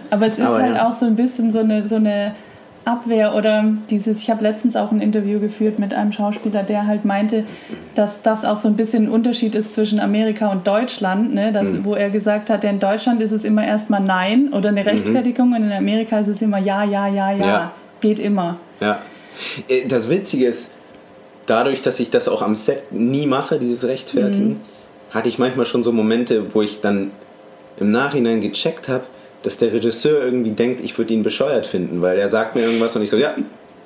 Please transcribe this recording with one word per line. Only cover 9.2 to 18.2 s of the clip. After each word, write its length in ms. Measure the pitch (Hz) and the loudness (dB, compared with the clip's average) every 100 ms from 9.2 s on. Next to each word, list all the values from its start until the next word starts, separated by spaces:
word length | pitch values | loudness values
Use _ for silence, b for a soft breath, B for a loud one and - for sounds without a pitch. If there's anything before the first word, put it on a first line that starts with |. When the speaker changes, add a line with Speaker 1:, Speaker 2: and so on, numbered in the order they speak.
| 233 233 220 | 2 0 0
Speaker 1:
ist 200 | 214 214 - | -2 -4 -2
zwischen 240 | 214 208 | 0 0
Amerika 520 | 208 208 220 214 214 | 2 2 0 0 -2
und 140 | 190 185 | 0 0
Deutschland, 640 | 208 240 - 190 190 226 | 0 0 -2 -2 0 0
ne? 180 | 208 214 | 0 0
Dass, 160 | 208 196 | 0 0
Speaker 2:
Mhm. 160 | 175 202 | -2 -2
Speaker 1:
wo 80 | |
er 160 | 202 202 | -2 0
gesagt 400 | 208 214 208 214 | 0 0 0 0
hat, 140 | 208 | -2
ja, 80 | 208 | 0
in 80 | 202 | 0
Deutschland 420 | 196 214 254 233 | 0 0 0 0
ist 100 | 220 | 0
es 100 | 214 | 0
immer 200 | 214 214 214 | 0 2 2
erstmal 360 | 214 214 208 | 0 0 0
Nein 480 | 196 185 190 226 285 | 2 2 2 2 2
oder 180 | 240 202 | 2 0
eine 120 | 202 | 0
Speaker 2:
Mhm. 60 | 202 | 2
Speaker 1:
Rechtfertigung 640 | 214 202 240 247 247 247 | 0 2 0 0 2 2
und 100 | 233 | 2
in 80 | 214 | 0
Amerika 480 | 196 196 214 226 214 | 0 0 0 0 0
ist 80 | 208 | 0
es 140 | 208 | 0
immer 160 | 220 202 | 0 0
Ja, 260 | 190 196 | 0 0
ja, 240 | 208 202 202 | 0 0 0
ja, 240 | 196 196 | 0 0
ja. 140 | 202 196 | 0 2
Speaker 2:
Ja. 260 | 208 185 - - - | 0 -2 -8 -20 -2
Speaker 1:
Geht 160 | 214 | 0
immer. 400 | 208 | 0